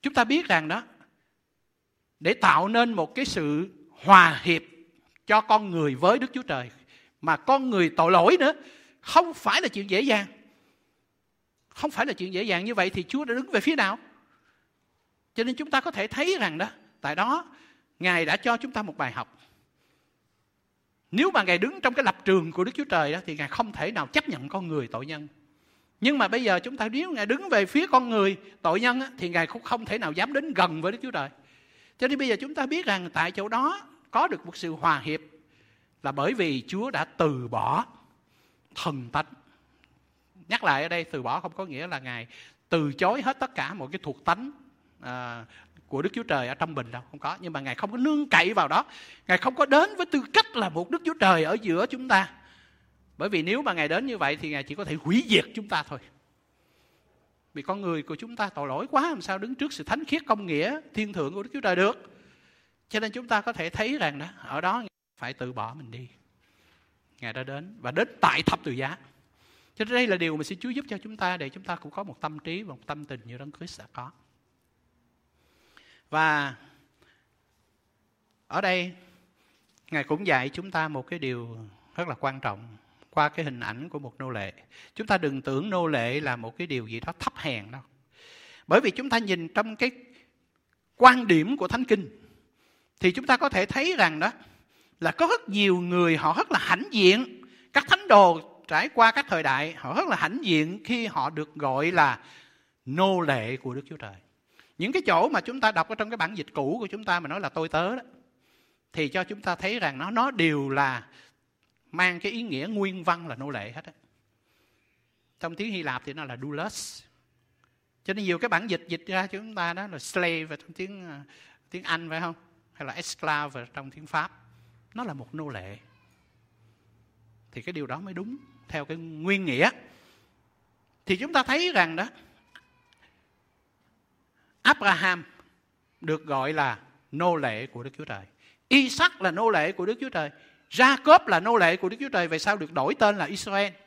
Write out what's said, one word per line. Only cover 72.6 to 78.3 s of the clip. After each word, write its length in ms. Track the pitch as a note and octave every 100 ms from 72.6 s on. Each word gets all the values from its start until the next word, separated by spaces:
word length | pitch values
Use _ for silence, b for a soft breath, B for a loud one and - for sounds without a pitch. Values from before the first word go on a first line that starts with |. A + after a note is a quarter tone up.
và 120 | G#3+
một 120 | C3 -
tâm 180 | D3
tình 160 | C#3+ B2+
như 140 | A2 B2
Đấng 140 | C#3
Christ 260 | - F3+ -
đã 80 | G2+
có. 180 | - B2+ _ _ _ _ _ _ _ _ _ _ _ _ _ b b b b b b _
Và 440 | D#3 D#3 D3+ C#3 B2 b b b b b b b _ _ _ _ _ _ _ _ _ _